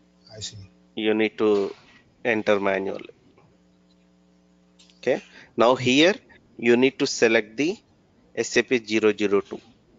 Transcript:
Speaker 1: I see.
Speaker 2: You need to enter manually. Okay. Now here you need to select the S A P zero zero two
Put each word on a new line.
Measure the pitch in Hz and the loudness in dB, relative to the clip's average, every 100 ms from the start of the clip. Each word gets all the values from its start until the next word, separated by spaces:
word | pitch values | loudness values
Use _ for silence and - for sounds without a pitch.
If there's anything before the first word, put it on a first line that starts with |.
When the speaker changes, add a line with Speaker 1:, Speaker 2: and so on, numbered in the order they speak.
| _ _ _ | _ _ _
Speaker 1:
I | - | -16
see. | - 107 - _ _ | -16 -16 -20 _ _
Speaker 2:
You | - 107 107 | -6 -2 0
need | 110 - | -2 0
to | 110 101 98 - - - _ _ | 0 0 -2 -8 -20 -20 _ _
enter | 127 110 107 101 | -4 -4 0 0
manually. | 98 95 98 - - - _ _ _ _ _ _ _ _ _ _ _ _ _ _ _ _ _ _ | 0 -4 -4 -10 -14 -20 _ _ _ _ _ _ _ _ _ _ _ _ _ _ _ _ _ _
Okay. | 123 151 - - - - | -4 -4 -6 -20 -10 0
Now | 113 | 2
here | 127 127 135 165 214 _ - _ - | 2 2 4 2 0 _ -20 _ -4
you | 117 120 | 2 4
need | 135 - | 4 0
to | 139 | -4
select | - 117 113 107 110 | 0 2 2 -2 -4
the | 156 214 _ _ _ _ _ - | -6 -6 _ _ _ _ _ -8
S | 117 123 | -4 -2
A | |
P | 113 127 107 | 0 -2 -2
zero | 110 107 104 | 0 0 0
zero | 101 98 | 0 -2
two | - - - _ _ | -4 -12 -18 _ _